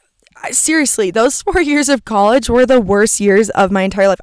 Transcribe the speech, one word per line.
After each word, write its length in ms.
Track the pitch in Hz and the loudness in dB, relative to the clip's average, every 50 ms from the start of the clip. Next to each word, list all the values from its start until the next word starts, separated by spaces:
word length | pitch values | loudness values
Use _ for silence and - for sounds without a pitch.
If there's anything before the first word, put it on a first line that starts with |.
| _ _ _ _ _ _ _ - | _ _ _ _ _ _ _ -16
I, 100 | - - - | -14 -8 -6
seriously, 580 | - - - 320 320 294 233 - - 208 180 | -4 -2 0 0 0 0 -2 -2 -2 -4 -2
those 320 | 170 220 226 285 - - - | 0 0 0 0 0 -4 -6
four 180 | - - 370 | -4 -2 -2
<laughs> 0 | |
years 280 | 339 285 294 294 285 240 | 0 0 0 0 0 0
of 160 | 285 240 - | -2 -2 -2
college 440 | - 220 202 202 208 233 277 226 - | -4 -2 0 2 2 2 0 0 0
were 180 | 233 247 254 | 2 2 2
the 140 | 233 262 202 | 4 2 0
worst 380 | 208 180 202 202 214 220 - - | 2 2 0 2 2 0 0 0
years 320 | 202 202 190 202 226 202 | 0 2 2 2 2 0
of 220 | - - 196 185 196 | 0 -2 0 0 0
my 100 | 190 190 | -2 -2
entire 260 | 196 190 202 196 196 | -2 -2 0 2 2
life. 120 | 185 - | 0 -2